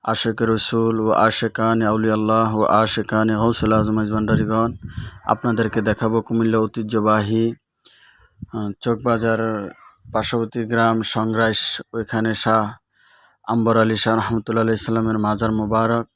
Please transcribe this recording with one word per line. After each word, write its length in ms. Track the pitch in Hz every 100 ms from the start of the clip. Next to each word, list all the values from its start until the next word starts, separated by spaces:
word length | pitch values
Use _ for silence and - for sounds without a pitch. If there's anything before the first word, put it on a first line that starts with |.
আশেকে 420 | - 113 117 107 113
রসুল 500 | 110 - 117 113 113
ও 80 | 110
আশেকানে 720 | - 110 - 113 - 113 113 110
আউলিয়াল্লাহ 720 | 110 110 107 107 110 113 110
ও 60 |
আশেকানে 720 | 107 104 110 - 107 110 110 110
গৌসুল 380 | 113 117 110
আজম 220 | 110 107 107
মেজবান্ডারিগণ, 760 | 107 110 107 110 107 110 117 - - - - -
আপনাদেরকে 560 | - 110 123 110 110 113
দেখাবো 360 | 107 104 113 113
কুমিল্লা 360 | - 113 113 110
ঐতিহ্যবাহী, 840 | 110 117 107 110 107 107 104 113 113 117 _ _ - - - _ _ _ -
আহ, 160 | 113 104 98
চকবাজার 600 | 120 113 123 113 113 113 113 107 98 - - _ -
পার্শ্ববর্তী 500 | 110 107 120 113 120
গ্রাম 340 | 113 117 113 113
সংগ্রাস, 580 | 110 113 110 110 113 110 - - -
ওইখানে 380 | 117 107 113 110
শাহ 320 | 107 - 110 104 - _ _ _ _ _ _ -
আম্বর 280 | 117 110 113
আলী 180 | 110 110
শাহ 180 | - 113
রহমতুল্লাহ 480 | 107 113 107 113
আলাইহি 180 | 113 110
ইসলামের 360 | - 113 113 110
মাজার 340 | 104 104 113
মোবারক। 540 | 110 107 110 113 117 117